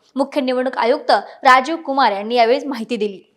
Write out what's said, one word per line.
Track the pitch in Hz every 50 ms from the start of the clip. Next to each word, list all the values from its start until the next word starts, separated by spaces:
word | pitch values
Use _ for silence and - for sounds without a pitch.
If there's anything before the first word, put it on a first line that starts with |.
| _ _ -
मुख्य | 262 277 277 - 294
निवडणूक | 254 254 254 254 254 262 254 -
आयुक्त | 226 226 285 302 - - 233 202 - - - - -
राजीव | 262 254 262 254 302 330
कुमार | 320 320 277 269 277 262 214
यांनी | 196 196 208 220 240
यावेळी | 247 226 226 254 285 285
माहिती | 277 277 226 220 - 240 196
दिली. | 208 208 190 175 _ _ _